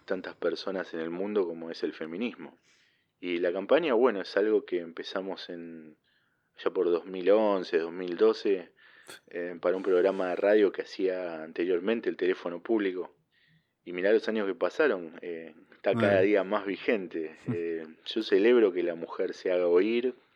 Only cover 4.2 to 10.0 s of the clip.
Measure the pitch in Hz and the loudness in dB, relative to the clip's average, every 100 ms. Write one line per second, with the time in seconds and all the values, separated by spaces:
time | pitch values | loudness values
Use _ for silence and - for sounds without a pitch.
4.2 | 90 98 107 104 - 90 82 82 - 98 | -4 0 2 2 0 -4 -4 -10 -8 -8
5.2 | 95 85 - 85 85 82 78 76 _ _ | -8 -10 -12 -14 -14 -16 -18 -20 _ _
6.2 | _ _ _ - 98 95 85 85 92 92 | _ _ _ -8 -4 0 2 0 -2 -2
7.2 | 90 107 107 95 85 82 82 87 90 85 | 2 4 4 0 0 -2 -2 -6 -6 2
8.2 | 110 107 107 92 82 _ _ - - - | 2 2 0 -2 -4 _ _ -20 -20 -20
9.2 | _ - 87 87 90 92 95 90 | _ -8 -8 -4 0 0 2 4